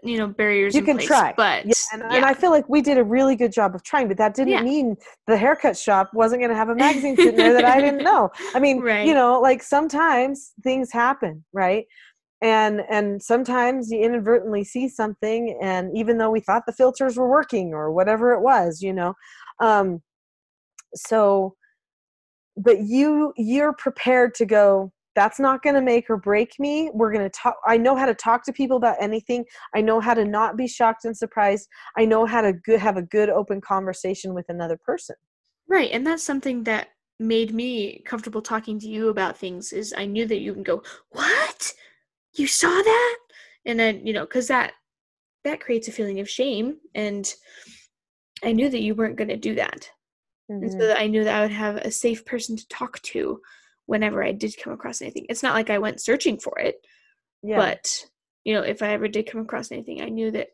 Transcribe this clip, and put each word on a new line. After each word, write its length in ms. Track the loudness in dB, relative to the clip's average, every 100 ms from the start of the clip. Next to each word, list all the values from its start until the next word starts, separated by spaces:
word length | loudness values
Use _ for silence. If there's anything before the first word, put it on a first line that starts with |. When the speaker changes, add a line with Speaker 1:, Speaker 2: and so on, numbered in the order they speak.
Speaker 1:
you 140 | -6 -4
know, 120 | -4
barriers 460 | -2 0 2 2
Speaker 2:
You 60 | 2
Speaker 1:
in 60 | 2
Speaker 2:
can 100 | 0
Speaker 1:
place, 100 | 2
Speaker 2:
try. 260 | 4 4 2
Speaker 1:
but 300 | 0 0 0
Speaker 2:
Yeah, 60 | 0 0
and, 100 | -8
and 120 | -2
Speaker 1:
yeah. 120 | 2 4
Speaker 2:
I 80 |
feel 160 | 4 4
like 180 | 4 4
we 120 | 2
did 180 | 4 4
a 60 |
really 320 | 4 4 4 4
good 160 | 0
job 220 | 2 0
of 80 | -2
trying, 260 | -2 0 0
but 80 | 2
that 180 | 0
didn't 180 | 2 0
Speaker 1:
Yeah. 100 | 2
Speaker 2:
mean 340 | 0 0 0 -4 -10 -12 0
the 100 | 2
haircut 400 | 4 4 2 0
shop 340 | 2 2 2
wasn't 260 | 2 2 2
gonna 140 | 0
have 140 | 0 0
a 40 |
magazine 420 | 2 4 2 2 4
sitting 200 | 6 6
there 160 | 6
that 120 | 6
I 160 | 6 6
didn't 220 | 4 2
Speaker 1:
<laughs> 20 |
Speaker 2:
know. 260 | 4 4 2 -2 -6
I 60 | 0
mean, 160 | 2 2
you 40 |
Speaker 1:
Right. 300 | 0 2 4
Speaker 2:
know, 260 | 4 6 6
like, 220 | 4 4
sometimes 880 | 2 0 0 2 2 2 0 -2 -12 -8
things 280 | -4 -2 -2
happen, 520 | 0 0 0 -4 -8 -10
right? 320 | -2 0 0 -4 _ -20 _ _ _
And, 400 | 2 4 2 0 -2
and 320 | -2 -2 -4
sometimes 680 | 0 0 0 0 0 -2 -4
you 100 | -2
inadvertently 600 | 0 0 2 2 2 -4
see 220 | -4 -4 -6
something, 720 | -4 -6 -4 -4 -2 -4 -4
and 340 | -4 -2 -2 -2
even 220 | 0 0
though 120 | 2
we 100 | 0
thought 240 | 0 0 -2
the 60 |
filters 440 | 2 2 2 -2 0
were 120 | 2
working 440 | 2 2 -2 -4
or 180 | -4 -2
whatever 420 | 0 2 2 2
it 80 | 4
was, 400 | 4 4 2 -2
you 100 | -4
know, 220 | -2 -4 -6 -14 -20 -20 -2
um, 420 | 2 4 2 -2 -10 _ _ _ _ _ _ -20 _
so, 640 | -18 -2 2 4 4 0 -6 _ _ _ _ _ _ _ _ _ -2
but 260 | 2 2
you, 500 | 2 2 4 2 0 -2
you're 340 | -2 0 0
prepared 640 | 0 -6 -4 2 4 4
to 100 | 2 2
go, 460 | 6 6 4 0 -10 _ 0
"That's 240 | 0 2
not 220 | 0 2
gonna 180 | 2 2
make 300 | 4 2 2
or 60 | -2
break 340 | 0 2 0 -4
me. 320 | -4 -2 -4
We're 200 | 0 0
gonna 180 | 0 -4
talk. 260 | -2 -4 -2 2
I 120 | 4
know 180 | 4 2
how 80 | 0
to 80 |
talk 300 | 0 0 0
to 80 | -2
people 240 | -4 0 2
about 200 | 2 0
anything. 440 | -2 -4 -4 -6 -6 -14 -6
I 60 | -2
know 180 | 2 2
how 140 | 2
to 100 | 0
not 320 | 0 0 -2 -2
be 120 | -6
shocked 360 | 0 0 0 -6
and 100 | -8
surprised. 500 | -6 0 0 0 -4 -20 -10 0
I 80 |
know 220 | 2 4 2
how 160 | 2
to 100 | 0
go-, 260 | -2 0 2
have 180 | 2 -2
a 40 |
good 280 | -2 0 2
open 300 | 0 -2 -6
conversation 720 | -2 -2 -2 -6 -6 -6 -8
with 100 | -8 -8
another 260 | -8 -6 -6
person." 320 | -6 -8 -8 -18 _ _ _ _ -2
Speaker 1:
Right, 240 | 0 0
and 140 | -2 -4
that's 160 | -4
something 420 | -4 -6 -4 -6
that 240 | -4 -4 -6 _ _ -8
made 360 | -2 0 -2
me 480 | -4 -6 -6 -8 -10
comfortable 380 | -12 -12 -10 -10
talking 360 | -8 -8 -8 -10
to 60 | -10
you 200 | -4 -2
about 300 | -2 -4 -6
things 340 | -12 -12 -12
is 220 | -10 -10 -8
I 80 |
knew 220 | -6 -4 -2
that 140 | -4
you 120 | -6
can 100 | -8
go, 200 | -6 -6 -8 -20 _
"What? 600 | -4 0 0 -2 -6 -12 -12 _ _ _ _ _ -6
You 100 | -2
saw 220 | 0 0
that?" 500 | 2 4 2 2 -2 _ _ -20 _ -6
And 140 | -2
then, 260 | 0 -2 -6
you 60 |
know, 140 | -6 -4
'cause 200 | -4 -2
that, 260 | 0 -2 -8 _ _ _ _ _ _
that 160 | -8 -8
creates 280 | -4 -6 -6
a 40 |
feeling 280 | -8 -6 -6
of 80 | -8
shame, 480 | -4 -4 -4 -6 -8 _
and 380 | -8 -8 -6 -10 -12 _ -20 -20 -20 _ _ _ _ _ -10
I 80 | -2
knew 160 | 0 0
that 120 | -2
you 120 | -4
weren't 220 | -4 -4 -4
gonna 200 | -8 -6
do 200 | -6 -4
that. 340 | -6 -8 -18 _ _ _ _ _ -14
And 200 | -10 -8
so 60 | -2
Speaker 2:
Mm-hmm. 100 | 0
Speaker 1:
that 120 | 0
I 60 | 0
knew 180 | 0
that 100 | 0 0
I 20 |
would 120 | -2
have 240 | -4 -6 -6
a 140 | -8
safe 360 | -4 -4 -4 -6
person 280 | -10 -8 -10
to 120 | -12
talk 320 | -12 -12 -12
to 400 | -12 -8 -6 -8 _ -20 _ _ -6
whenever 360 | -4 -2 -2
I 100 | -4
did 220 | -6 -8 -10
come 120 | -14
across 260 | -14 -12 -12
anything. 240 | -14 -14 -12
It's 120 | -8
not 120 | -4
like 160 | -4 -2
I 80 | -4
went 240 | -4 -6
searching 360 | -2 -2 -2 -4
for 200 | -6 -6
it, 180 | -6 -6 _ _ _ _ _ _
Speaker 2:
Yeah. 140 | -4 0
Speaker 1:
but, 480 | 0 -2 -8 -10 -12 _ _ _
you 80 | -4
know, 80 | -2
if 220 | -2 -4
I 60 | -4
ever 160 | -4 -4
did 180 | -4 -6
come 140 | -10
across 320 | -10 -10 -10
anything, 300 | -14 -14 -12
I 80 | -10
knew 200 | -6 -6
that 160 | -6 -8